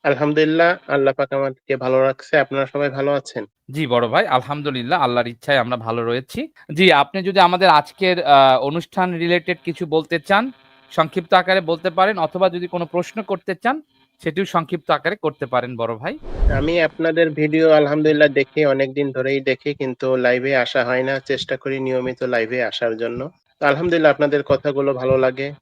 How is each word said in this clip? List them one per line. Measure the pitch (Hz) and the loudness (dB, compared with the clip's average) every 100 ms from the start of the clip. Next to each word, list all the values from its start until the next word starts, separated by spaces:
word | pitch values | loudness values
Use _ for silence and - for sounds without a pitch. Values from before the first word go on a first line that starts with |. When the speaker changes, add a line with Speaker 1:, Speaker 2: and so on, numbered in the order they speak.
Speaker 1:
আলহামদুলিল্লাহ, | 147 131 147 151 156 160 170 180 - | -2 0 0 2 0 2 2 0 -4
আল্লাহ | 139 139 | 0 0
পাক | 131 139 | 0 -4
আমাদেরকে | 139 135 131 - | -2 -4 -6 -6
ভালো | 135 127 131 | -4 0 2
রাখছে। | 135 131 - 151 | 2 -2 0 0
আপনারা | 135 135 | 0 -2
সবাই | 131 143 143 | -4 -4 -4
ভালো | 135 139 | -2 -2
আছেন? | 143 - 120 104 _ - | -2 -4 -12 -12 _ -12
Speaker 2:
জি | 139 143 | -6 0
বড় | 120 117 | 0 2
ভাই, | 147 214 | 0 2
আলহামদুলিল্লাহ, | 127 123 147 143 127 120 175 | 0 -2 -6 -6 -6 -4 0
আল্লাহর | 131 120 120 | 0 0 -2
ইচ্ছায় | 120 - 139 | -6 0 0
আমরা | 120 123 | 0 -6
ভালো | 113 117 | -4 -4
রয়েছি। | 117 120 131 226 311 _ - | -2 -4 -6 -10 -10 _ -10
জি, | 151 185 | 2 6
আপনি | 143 143 196 | 6 2 -2
যদি | 185 196 | -2 4
আমাদের | 175 175 185 | 4 4 4
আজকের, | 151 147 _ 185 175 | 4 2 _ 0 0
আহ, | 139 139 135 131 | 4 6 6 4
অনুষ্ঠান | 139 165 - - 185 | 0 -4 -6 -4 -2
রিলেটেড | 170 170 175 170 175 | -2 0 0 -2 -6
কিছু | - 151 | -8 -8
বলতে | 165 156 151 165 | -2 -2 -2 -6
চান, | - 202 262 - _ _ _ | 0 0 0 -10 _ _ _
সংক্ষিপ্ত | - 160 185 165 | -2 -2 -2 2
আকারে | 185 180 190 | 2 4 0
বলতে | 160 165 185 | 0 -2 -2
পারেন, | 170 190 196 | 2 2 2
অথবা | 160 180 185 | -4 0 0
যদি | 175 175 | 0 -6
কোনো | 175 | -6
প্রশ্ন | 170 175 175 226 | -4 -4 -4 -10
করতে | 202 190 - | -6 -6 -6
চান, | 185 233 302 _ _ _ _ | -4 -4 -4 _ _ _ _
সেটিও | 165 156 | -6 -4
সংক্ষিপ্ত | 196 175 160 170 - | -2 -2 -2 -8 -2
আকারে | 151 - | -2 -2
করতে | 202 160 - | -4 -6 -6
পারেন | 127 123 123 120 | -2 -2 -2 -6
বড় | 113 | -6
ভাই। | 110 151 302 - - - 135 | -4 -8 -10 -10 0 0 2
Speaker 1:
আমি | 147 175 | 0 0
আপনাদের | 156 - 165 160 165 | 0 0 0 2 0
ভিডিও | 151 151 160 160 | 0 0 4 6
আলহামদুলিল্লাহ | 151 143 151 151 147 147 | 6 4 2 2 4 4
দেখি, | 139 135 151 | 2 -2 0
অনেক | 147 135 135 | 0 2 -2
দিন | 135 143 | -2 -4
ধরেই | 131 131 139 | -4 -2 -2
দেখি, | 135 127 147 | -2 -4 -4
কিন্তু | 143 131 123 131 | -6 -6 -4 -2
লাইভে | 131 123 127 135 | 0 2 0 0
আসা | 135 117 135 | 0 0 -2
হয় | 120 127 | 0 -2
না। | 131 135 | -2 -6
চেষ্টা | - 127 - 131 | -4 -6 -6 -8
করি | 139 135 | -6 -6
নিয়মিত | 131 127 127 127 | -4 -4 -4 -6
লাইভে | 127 120 113 127 | -4 -2 -2 -4
আসার | 113 - 117 110 | -4 -4 -4 -4
জন্য। | 117 120 143 _ _ _ | -6 -6 -10 _ _ _
তো | |
আলহামদুলিল্লাহ, | 147 139 175 170 156 | 0 0 0 2 2
আপনাদের | 131 147 143 | 2 0 0
কথাগুলো | - 135 151 139 139 | 0 -2 0 -2 -2
ভালো | 127 131 131 | -2 0 2
লাগে। | 131 131 139 147 | 0 -2 -10 -12